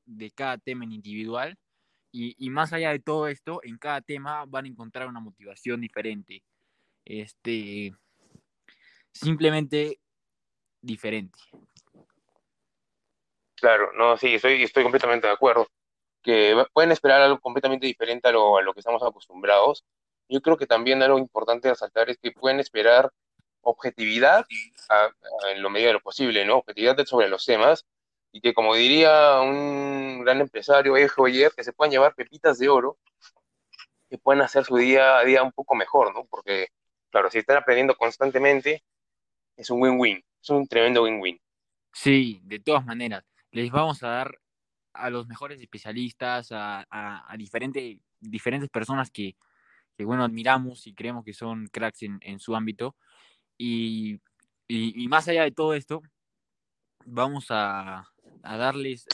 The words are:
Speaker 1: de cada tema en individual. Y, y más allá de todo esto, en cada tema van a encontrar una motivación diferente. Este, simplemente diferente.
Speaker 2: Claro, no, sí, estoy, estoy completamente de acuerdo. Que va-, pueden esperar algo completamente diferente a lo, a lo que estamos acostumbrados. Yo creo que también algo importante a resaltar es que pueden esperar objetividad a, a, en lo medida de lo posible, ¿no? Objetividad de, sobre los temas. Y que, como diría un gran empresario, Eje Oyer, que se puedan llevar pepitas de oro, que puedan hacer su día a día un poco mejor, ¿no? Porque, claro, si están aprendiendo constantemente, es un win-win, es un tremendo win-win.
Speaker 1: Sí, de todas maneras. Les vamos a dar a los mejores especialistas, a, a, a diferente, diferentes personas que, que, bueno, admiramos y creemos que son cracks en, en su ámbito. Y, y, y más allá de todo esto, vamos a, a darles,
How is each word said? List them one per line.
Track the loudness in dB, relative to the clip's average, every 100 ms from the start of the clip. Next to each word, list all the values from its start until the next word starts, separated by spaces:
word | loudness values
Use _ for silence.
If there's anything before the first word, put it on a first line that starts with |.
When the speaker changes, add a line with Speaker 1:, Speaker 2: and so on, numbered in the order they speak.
| _
Speaker 1:
de | -20 -18
cada | -10 -10 -8
tema | -12 -12
en | -14
individual. | -16 -14 -12 -10 -10 -10 -14 _ _ _ _ _
Y, | -14 -14 -12
y | -8
más | -6 -4
allá | -4 -4
de | -6
todo | -6 -4 -4
esto, | -8 -14 -14
en | -16 -14
cada | -10 -10
tema | -10 -12 -10 -12 -12
van | -12 -14
a |
encontrar | -16 -18 -14 -14
una | -14
motivación | -18 _ -20 -14 -10 -8
diferente. | -10 -10 -10 -12 -16 -20 _ _ _ _ _ _ -16
Este, | -16 -16 _ -8 -8 -8 -12 -14 -16 _ _ _ _ _ _ _ _ _ _ _
simplemente | -8 -6 0 0 0 -4 -4 -6 -10 _ _ _ _ _ _ _ _
diferente. | -14 -12 -10 -10 -12 _ _ _ _ _ _ _ _ _ _ _ _ _ _ _ _ _ _ _ _ _ _ 0
Speaker 2:
Claro, | 4 4 2
no, | 2 2 2
sí, | 0 2
estoy, | 2 2
estoy | 2 2
completamente | 2 2 2 0 0
de |
acuerdo. | 2 4 4 0 _ _ _ _ _
Que | 0 4 6
va-, | 4 4
pueden | 2 4
esperar | 4 4 6
algo | 6 2
completamente | -4 -4 -2 -2 -4
diferente | -4 -6 0 2
a |
lo, | 4 6 4
a |
lo | 2
que | -4
estamos | -6 -4
acostumbrados. | -4 -6 -14 -4 2 4 4 0 _ _ _ _ _
Yo | -4
creo | 0 0
que | 2
también | 0 2 2
algo | 4 4
importante | 0 -4 -2 0 0
a |
resaltar | -2 -2 -2 -2
es | -4
que | -10
pueden | -4 -2 -2
esperar | -4 0 6 6 4 -4 _ _ _ _
objetividad | -4 -4 -6 -6 -4 2 4 4 2 -10 -18 _ 0
a, | 2 2
a, | -4 -14 -8 -6
en | -6
lo | -4
medida | 0 2
de |
lo | 0
posible, | -4 -6 -2 0
¿no? | 2 0
Objetividad | 0 -2 0 0
de, | 0
sobre | 0 2
los | 0 0
temas. | 4 4 2 -2 _ _ _ _
Y | -4
que, | 0
como | 2 2
diría | 2 4 6 6 8 6 6
un | 2 -2 -4 -6 -6 -6 -8 -2
gran | 0 0
empresario, | -2 -4 2 4 4 4
Eje | 4 4
Oyer, | 2 4 2 2
que | -8
se |
puedan | -2 0
llevar | 4 2 2
pepitas | -10 -2 0 2
de | 2
oro, | 2 2 -6 _ _ -20 _ _ _ _ -20 -20 _ _
que | -2
puedan | 2 2
hacer | 2 0
su | 2 2
día | 4 6 6 6
a | 6
día | 4
un | 2
poco | -4 -4 -2
mejor, | 2 2 2 -2
¿no? | -12
Porque, | -12 -6 -6 -6 _ _ _ _
claro, | 0 0
si | 0
están | 0 2
aprendiendo | 2 2 2 0
constantemente, | -2 -2 -2 2 2 2 -2 -6 _ _ _ _ _ _ _ -18
es | -6
un | 0
win-win, | 2 2 0 -2 _ _
es | -4
un | -2 0
tremendo | 2 2 2
win-win. | 0 -2 -6 -10 _ _ _ _ _
Speaker 1:
Sí, | -4 2 2 0 -6
de | -16 -8
todas | -2 -2 -2
maneras. | -8 -10 -10 -14 _ _
Les | -8 -4
vamos | -2 -4 -4
a | -8
dar | -6 -8 -14 _ _ _ _ _
a | -12 -8
los | -8 -10
mejores | -16 -16 -18
especialistas, | -20 -18 -14 -10 -10 -8 -8 -6 -8
a, | -12 -12 -12 -14
a, | -14 -14 -16 -18
a | -18
diferente, | -14 -10 -10 -10 -12 -16 _ _
diferentes | -16 -14 -12 -12 -10
personas | -10 -8 -8 -8
que, | -10 -14 -16 _ _ _ _ _ -12
que, | -6
bueno, | -4
admiramos | -4 -2 0 0 -2 -14 -20
y | -14
creemos | -12 -12 -16
que |
son | -14 -12 -12 -12
cracks | -8 -8 -8
en, | -14 -14
en | -16 -14
su | -8 -6
ámbito. | -6 -8 -12 -12 _ _ _ _ _ -12
Y, | -8 -6 -6 -8 -10 -12 _ _ _ _ -10
y, | -6 -6 -8
y | -2
más | -2 0
allá | -2
de | -2
todo | -2 -4
esto, | -4 -8 -14 -14 _ _ _ _ _ _ _ _ _
vamos | -10 -6 -4 -6 -8
a, | -6 -4 -8 -12 -16 -20 _ _ _
a | -14 -6
darles, | -4 -4 -10 -12 -14